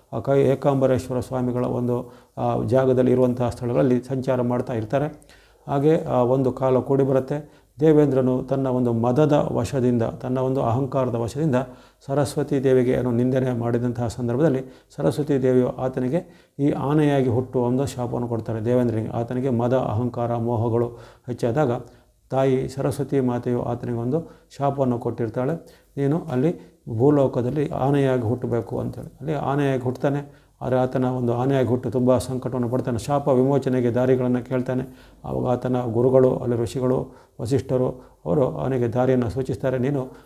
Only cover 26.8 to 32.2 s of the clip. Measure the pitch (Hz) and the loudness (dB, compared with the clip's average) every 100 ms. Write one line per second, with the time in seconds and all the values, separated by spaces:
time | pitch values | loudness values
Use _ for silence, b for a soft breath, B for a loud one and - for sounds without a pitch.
26.8 | - 110 139 147 131 135 120 147 143 - | -10 2 4 4 2 0 -2 -2 -4 -2
27.8 | 135 143 135 127 110 123 123 117 113 123 | 0 2 2 0 0 -2 -2 -4 -4 -6
28.8 | 123 120 127 - 135 147 143 143 143 131 | -6 -8 -14 -12 -6 -4 -2 0 0 0
29.8 | 123 127 147 143 143 - _ _ 135 127 | -2 -2 -2 -2 -6 -20 _ _ -2 0
30.8 | 131 135 127 127 120 120 131 139 120 123 | 0 0 -2 0 -2 0 0 0 0 0
31.8 | 131 131 123 123 | -2 0 2 2